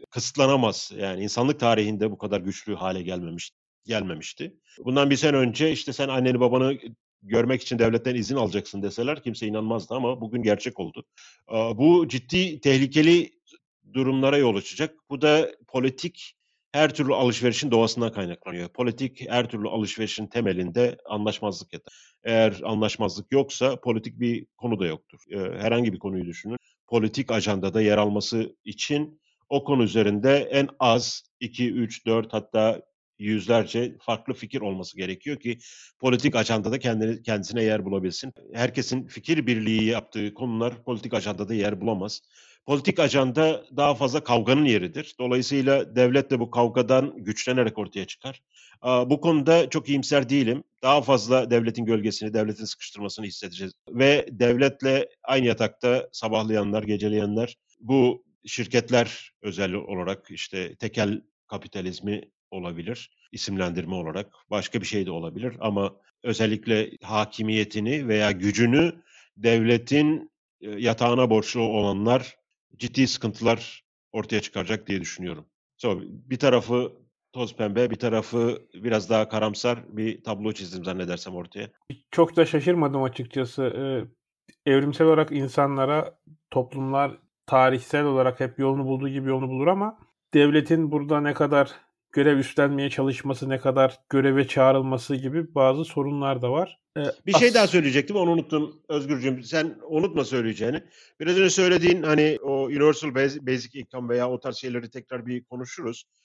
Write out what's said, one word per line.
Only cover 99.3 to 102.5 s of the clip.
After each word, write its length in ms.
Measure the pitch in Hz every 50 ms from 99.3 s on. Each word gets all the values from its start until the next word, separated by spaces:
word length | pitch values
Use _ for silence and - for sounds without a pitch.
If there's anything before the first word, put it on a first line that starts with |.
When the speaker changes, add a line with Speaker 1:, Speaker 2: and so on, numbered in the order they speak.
| 131 127
Speaker 1:
Sen 360 | 117 - 165 160 156 160 - - - -
unutma 360 | 156 156 185 185 160 151 127
söyleyeceğini. 580 | - 131 123 113 113 104 95 110 120 147 165 - _ _ _ _ _ _ -
Biraz 160 | 156 170 180
önce 140 | 190 190 180
söylediğin 520 | 156 190 185 180 180 175 170 180 175 180
hani 360 | 151 156 151 151 151 156 151 -
o 220 | - 139